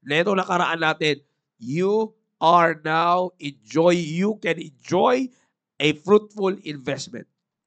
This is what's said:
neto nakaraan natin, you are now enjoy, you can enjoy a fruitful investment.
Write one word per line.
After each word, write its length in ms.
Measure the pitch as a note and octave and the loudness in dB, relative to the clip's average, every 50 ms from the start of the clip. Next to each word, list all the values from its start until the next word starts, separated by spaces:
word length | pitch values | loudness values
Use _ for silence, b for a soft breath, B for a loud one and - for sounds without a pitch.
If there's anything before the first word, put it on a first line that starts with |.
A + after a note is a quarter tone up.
| _ | _
neto 300 | B2+ C#3+ D#3 F3 G3+ G3+ | -2 0 0 0 2 0
nakaraan 480 | F#3+ F#3 - F#3+ F3 F3+ C3+ E3 E3 | -2 -2 -2 0 0 0 0 -2 0
natin, 400 | E3 D#3+ D#3 D#3 E3 D3+ D3 C3+ _ _ _ _ _ _ _ _ | 0 -2 0 0 -2 -2 -2 -4 _ _ _ _ _ _ _ _
you 500 | A#2 A#2 C3+ E3 F#3 G3 G#3 A3 A3 G#3+ _ _ _ _ _ _ | -10 -6 -4 -2 0 0 0 0 -2 -2 _ _ _ _ _ _
are 400 | - D#3+ E3+ F3 E3+ E3 E3 D#3+ D#3 | 2 4 6 6 4 4 0 -2 _
now 480 | D#3+ D#3 E3 E3+ F3 F3 F3+ F#3 F3+ _ _ | -4 -2 0 0 0 0 0 -2 -6 _ _
enjoy, 540 | - C#3+ C#3 _ _ A2 A2+ D#3 E3 F3 F3 | -14 -14 -14 _ _ -6 -2 2 4 4 4
you 400 | F3 E3+ D3 D#3 E3+ F#3 G#3 A3 G3 | 2 0 -4 -2 -2 -2 -2 -2 -4
can 160 | - F#3 D#3+ D#3+ | -4 -6 -6 -6
enjoy 720 | E3+ - _ _ _ - D#3+ F3+ G#3+ B3+ B3 B3+ C4+ B3+ b b b b b b _ _ _ _ | -8 -16 _ _ _ -2 0 2 2 2 2 0 -2 -6 b b b b b b _ _ _ _
a 160 | C#3 D3+ D3+ D3+ _ | 0 0 0 -2 _
fruitful 520 | F3 G3+ G#3+ G#3+ G#3 _ G#3 G3 F#3+ F#3+ F#3+ - | 4 4 4 4 0 _ -4 -4 -4 -4 -4 -8
investment. 640 | D#3 D3 C#3+ B2+ C#3 C#3 C3+ - - - A#2 - _ _ _ _ _ _ _ _ | -14 -14 -10 -8 -8 -8 -8 -8 -14 -14 -16 -18 _ _ _ _ _ _ _ _